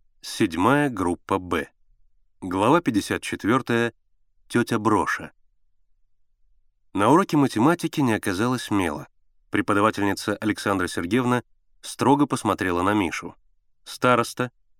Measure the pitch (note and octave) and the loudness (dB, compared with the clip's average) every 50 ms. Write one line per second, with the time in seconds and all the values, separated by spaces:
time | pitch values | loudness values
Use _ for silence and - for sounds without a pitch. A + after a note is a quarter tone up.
0 | _ _ _ _ - - - - A#2 G2 D#2+ E2 F#2 A2+ C3+ D3 D3 C#3+ B2 F#2+ | _ _ _ _ -16 -10 -4 -2 -2 0 0 2 2 4 4 4 2 0 -2 -2
1 | F#2 F2 F2 - _ - G2 F#2+ F#2 F2+ F2 D#2+ C#2+ - _ _ _ _ _ _ | -2 -2 -2 -4 _ -4 -4 -4 -2 -2 -4 -4 -4 -6 _ _ _ _ _ _
2 | _ _ _ _ _ _ _ _ - F#2 F2 F#2 G2+ A#2 D3 F3 E3 - A#2 G2+ | _ _ _ _ _ _ _ _ -10 -6 -2 0 2 4 4 2 2 0 0 0
3 | F2+ - G2+ E2+ - - - G#2 - F#2+ A#2 C3 A#2+ - A#2+ A#2 A#2 A#2 - _ | 0 -2 -4 -6 -4 -6 -10 -4 -2 0 0 0 0 0 0 0 0 -2 -4 _
4 | _ _ _ _ _ _ _ _ _ _ - B2 A#2+ - B2+ A2 G#2 A2+ A2 F#2+ | _ _ _ _ _ _ _ _ _ _ -2 0 0 0 -2 -2 0 2 2 2
5 | D#2+ - - - E2+ E2 - _ _ _ _ _ _ _ _ _ _ _ _ _ | 0 -2 -4 -6 -8 -12 -18 _ _ _ _ _ _ _ _ _ _ _ _ _
6 | _ _ _ _ _ _ _ _ _ _ _ _ _ _ _ _ _ _ - F#2+ | _ _ _ _ _ _ _ _ _ _ _ _ _ _ _ _ _ _ -4 2
7 | G2+ A2 C#3 E3+ G3 - - D3+ C#3 B2 - G#2+ A2+ D3 E3+ - - D#3+ - - | 4 6 6 6 4 2 2 2 2 2 2 2 2 2 2 2 -2 -4 -2 0
8 | C#3 B2 A2 F#2+ - G2+ F#2+ F2 A2 B2 B2+ A#2 - - G#2+ G2+ F#2+ E2 D2 D2 | 0 0 0 0 -2 -2 -2 -2 -2 -2 -2 -4 -4 -2 -2 0 0 -2 -4 -6
9 | C#2+ - _ _ _ _ _ _ _ _ - G2 G2 - G#2+ G2+ G2+ A2 G#2 - | -10 -14 _ _ _ _ _ _ _ _ -4 -2 -2 0 2 2 2 2 2 2
10 | G2+ G2+ G2 - - - G2+ - - G#2 G2+ - - G#2+ G2+ F#2+ F2+ F2 - - | 0 0 -2 -2 -4 -4 -4 -2 -2 -4 -4 -2 -2 -2 0 0 -2 -4 -4 -6
11 | F2 F2 A2 B2+ B2+ B2 B2 B2 - _ _ _ _ _ _ _ - - - - | -4 -2 0 0 2 2 0 0 -2 _ _ _ _ _ _ _ -18 -16 -8 -2
12 | - A#2 C#3+ C#3+ D3 - C3+ A#2+ - G#2+ F#2+ - G2+ F#2 F2 F2 F2 F#2+ G#2 G#2+ | 2 2 4 4 2 0 -2 -2 0 0 0 0 0 -2 0 0 2 2 2 2
13 | G2+ D#2+ - - - E2 - - _ _ _ _ _ _ _ _ _ - - - | 0 0 -2 -6 -10 -12 -16 -18 _ _ _ _ _ _ _ _ _ -18 -6 -2
14 | - B2+ B2 A#2 A#2 - - - B2+ B2 - _ _ _ _ _ | 2 2 4 2 2 -2 -4 -6 -6 -6 -8 _ _ _ _ _